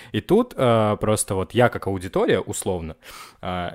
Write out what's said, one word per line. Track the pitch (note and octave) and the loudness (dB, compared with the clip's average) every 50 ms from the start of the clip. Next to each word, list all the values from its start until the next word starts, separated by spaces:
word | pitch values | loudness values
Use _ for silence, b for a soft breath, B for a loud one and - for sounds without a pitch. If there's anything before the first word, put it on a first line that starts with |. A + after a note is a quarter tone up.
| B B | B B
И | - A2 | -6 -4
тут, | - - E3+ A3 B3 A#3+ - | 0 2 4 2 2 2 -2
э, | - C#3 B2 A#2 A2+ A2 G#2 G#2 - | 0 2 4 4 4 4 2 0 0
просто | - G#2+ G#2+ G#2 - - G#2 | 0 0 0 0 0 -2 -2
вот | F#2+ F#2+ - - | -4 -4 -2 2
я | A2+ B2 A2+ | 4 4 4
как | - G2 - G2 | 2 0 -4 -4
аудитория, | G2 F#2+ F2 F#2+ - F3 A3+ A#3 D3+ F#2+ | -4 -4 -4 -4 -2 0 2 2 2 0
условно, | - - G2+ - - G#2 F#2 F2 D#2+ D#2+ D#2 B B B B B B B B _ | 0 -4 -8 -6 -4 -4 -4 -4 -4 -8 -12 B B B B B B B B _
э, | - F#2 F2+ F2+ - F3 - | -8 -6 -6 -6 -6 -6 -6